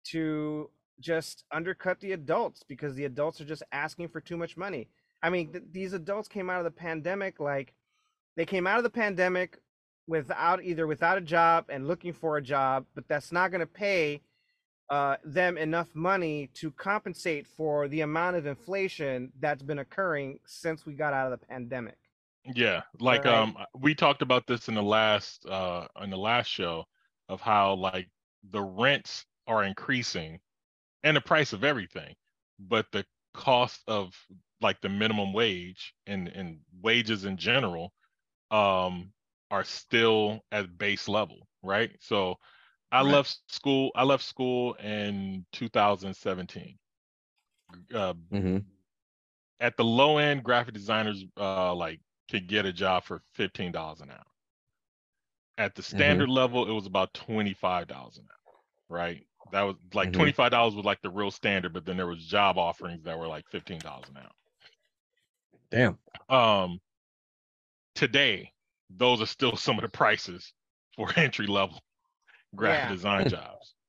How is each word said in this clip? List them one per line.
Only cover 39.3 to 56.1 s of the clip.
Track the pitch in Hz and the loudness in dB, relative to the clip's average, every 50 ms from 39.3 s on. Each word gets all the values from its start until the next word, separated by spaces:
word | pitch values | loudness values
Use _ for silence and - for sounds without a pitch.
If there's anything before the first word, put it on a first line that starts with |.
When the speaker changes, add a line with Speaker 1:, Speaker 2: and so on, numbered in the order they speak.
| _ _ _ _ | _ _ _ _
Speaker 2:
are | 104 98 92 | -4 -4 -2
still | - - - - _ - 117 113 113 110 107 107 104 107 110 _ _ | -4 -8 -12 -6 _ 2 4 6 6 6 4 2 2 -2 -4 _ _
at | 107 104 98 90 87 | -4 -4 -4 -6 -6
base | 87 104 101 101 95 - | -4 -2 -2 -2 -2 -2
level, | - 101 107 104 80 - - - _ _ _ - | -2 0 0 0 -2 -6 -20 -20 _ _ _ -4
right? | 92 98 104 117 110 - _ | -2 0 0 0 -2 -4 _
So | - - 113 101 95 90 90 _ _ - _ - _ _ _ _ _ _ 123 | -6 -2 0 2 2 0 -2 _ _ -20 _ -20 _ _ _ _ _ _ 4
I | 131 135 | 4 6
Speaker 3:
Right. | 139 143 | 8 6
Speaker 2:
left | 143 135 - - - _ | 6 4 4 -6 -12 _
school, | - - - - 139 139 135 135 131 - | -14 -14 -4 0 2 2 2 2 0 2
I | 120 127 | 2 4
left | 139 139 131 - | 4 4 2 0
school | - - - 131 127 123 123 123 120 113 | -8 -6 -2 0 0 2 0 0 -2 -4
in | - 104 107 107 104 104 104 101 98 98 95 95 95 90 _ - | -6 -8 -6 -4 -4 -4 -4 -4 -4 -6 -6 -6 -8 -10 _ -10
two | - 120 113 | -8 -8 0
thousand | - 117 104 104 101 90 98 98 95 | 4 4 6 6 4 2 -2 -10 -10
seventeen. | - - 104 92 90 90 - - 92 - - - _ _ _ _ _ _ _ _ _ _ _ _ _ _ _ _ _ _ _ 85 87 90 _ 120 | -6 -4 -4 -4 -4 -6 -10 -12 -16 -16 -16 -20 _ _ _ _ _ _ _ _ _ _ _ _ _ _ _ _ _ _ _ -20 -20 -18 _ -4
Uh, | 113 98 92 87 85 82 85 101 | -2 -2 -2 -4 -6 -8 -6 -4
Speaker 3:
Mm-hmm. | 101 95 92 92 98 101 - _ _ _ _ _ _ _ _ _ _ _ _ _ _ _ _ _ _ | -2 0 0 0 0 -2 -6 _ _ _ _ _ _ _ _ _ _ _ _ _ _ _ _ _ _
Speaker 2:
at | 120 120 - | -2 -2 0
the | - 117 | 2 2
low | 117 113 123 139 151 151 | 4 6 6 6 6 6
end, | 147 147 147 147 139 113 | 4 4 2 2 0 0
graphic | 120 123 120 120 120 113 | 2 2 2 2 -2 -10
designers, | 104 98 104 110 110 110 107 104 98 95 92 _ | -10 -4 0 0 0 0 -2 -4 -6 -10 -14 _
uh, | - 101 98 95 95 92 90 90 | -4 -2 -2 0 0 0 0 0
like, | 87 85 80 82 80 _ _ _ _ _ - | -2 -4 -6 -8 -12 _ _ _ _ _ -6
could | - 107 90 | -6 -6 -4
get | 90 104 104 98 | 0 0 0 0
a | 98 87 | 0 -2
job | 85 98 95 92 90 - | 0 2 2 2 2 0
for | - 90 80 _ _ _ | -4 -12 -12 _ _ _
fifteen | - 107 92 _ - 92 87 | -4 -4 -4 _ -6 -8 -6
dollars | 170 - - 160 - - | -6 -6 -8 -8 -12 -16
an | - 139 | -18 -20
hour. | - - - _ _ _ _ _ _ _ _ _ _ _ _ _ _ _ _ _ _ _ _ _ _ _ _ _ _ | -20 -20 -20 _ _ _ _ _ _ _ _ _ _ _ _ _ _ _ _ _ _ _ _ _ _ _ _ _ _
At | - 107 98 _ | -4 -4 -4 _
the | - | -10
Speaker 3:
Mm-hmm. | 95 - - | -14 -6 0
Speaker 2:
standard | 98 143 147 | 2 4 4